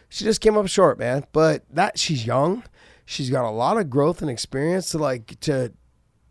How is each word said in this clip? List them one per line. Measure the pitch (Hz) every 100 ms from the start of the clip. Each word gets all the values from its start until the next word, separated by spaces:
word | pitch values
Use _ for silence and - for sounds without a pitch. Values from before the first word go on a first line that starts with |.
| _
She | -
just | 214 214
came | 214 214
up | 196
short, | 202 165 -
man. | 120 135 -
But | 156 160 147 -
that, | 151 208 -
she's | - 135 113
young. | 123 160 226 - _ - _ -
She's | - 127
got | 131
a | 113
lot | 110 135 220
of | 156
growth | 131 151 175
and | 151
experience | 113 - 135 156 185 -
to, | 160
like, | 143 123 - -
to, | 156 135 120 - _ _ _ _ _